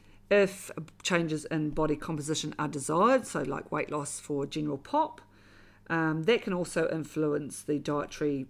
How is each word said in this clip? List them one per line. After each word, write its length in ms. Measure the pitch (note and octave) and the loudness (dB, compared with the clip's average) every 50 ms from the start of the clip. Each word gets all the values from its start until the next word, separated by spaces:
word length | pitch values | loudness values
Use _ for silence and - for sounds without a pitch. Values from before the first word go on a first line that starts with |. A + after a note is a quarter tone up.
| - - - - - - | -20 -20 -20 -20 -2 4
if 400 | G3+ G3+ G3 F#3+ F#3+ - - - - - D#3+ - - - | 6 6 6 4 2 -4 -12 -10 -10 -10 -10 -10 -12 -8
changes 440 | - - F#3 E3+ E3+ D#3+ D#3 D3+ - | -2 0 2 2 2 0 -2 -4 -4
in 260 | - D#3+ D#3+ D#3 D3+ | -2 -2 0 0 0
body 240 | D3 - D#3 D3+ D3+ | 2 2 2 2 0
composition 580 | D3 - - D#3 D3 C#3+ D3+ D#3 C#3+ - D3+ D3 - | -2 -2 -4 -4 -4 -2 -2 -2 -2 -2 -4 -4 -4
are 80 | D3+ D3 | -4 -4
desired, 580 | C#3+ C#3+ C#3 - D#3 E3+ G3+ A#3+ C4+ C4 - | -4 -4 -2 0 4 6 6 6 6 4 4
so 160 | - - D3+ | 0 -4 -4
like 300 | C#3+ B2+ C#3+ D3+ - - | -2 -2 -4 -4 -6 -4
weight 180 | - D3+ - - | -4 -2 -2 -2
loss 300 | D3 D3+ C#3+ - - - | -4 -4 -4 -6 -8 -10
for 260 | - - D3 C#3 C#3 | -6 -4 -2 -2 -2
general 320 | - - D#3+ D3+ D3+ C#3+ C#3 | -2 -4 -4 -2 -2 -4 -4
pop, 440 | - - - D4 D#4+ D4 - - - - - - - - - - - - - - - - | -4 0 2 2 2 2 -2 -10 -20 -20 -20 -20 -20 -20 -20 -20 -20 -20 -20 -18 -6 -2
um, 360 | E3 E3 D#3+ D#3+ D#3 D#3+ D#3+ | 0 2 2 2 2 2 4
that 180 | F3+ A#3+ - - | 4 2 4 2
can 100 | A3 F#3 | 0 -2
also 340 | F3+ E3+ D#3+ - F3 D#3+ - | -2 -2 0 0 0 0 2
influence 720 | - E3 D3 - - D#3+ D#3 D3+ D3 D3 D3 B2+ - - - | 0 -2 -4 -4 -2 0 2 2 2 0 -2 -4 -10 -8 -4
the 160 | - D3+ C#3+ | -2 -2 -2
dietary 640 | - - D3 D3 - - - - D#3 D3 C#3+ C3+ C3 - | 0 -2 -2 -2 -2 -4 -4 -2 0 0 0 -2 -4 -6